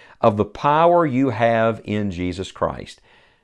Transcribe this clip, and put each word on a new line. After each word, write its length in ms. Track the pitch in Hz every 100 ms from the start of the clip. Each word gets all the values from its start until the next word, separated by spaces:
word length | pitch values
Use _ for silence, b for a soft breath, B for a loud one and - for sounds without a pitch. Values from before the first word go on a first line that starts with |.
| B B
of 180 | 117 104
the 80 | 101
power 600 | - 143 147 170 175 160
you 240 | 123 135
have 500 | 110 117 117 113 110
in 260 | - 107 104
Jesus 420 | 87 90 90 92
Christ. 500 | - 82 65 50 - b b b b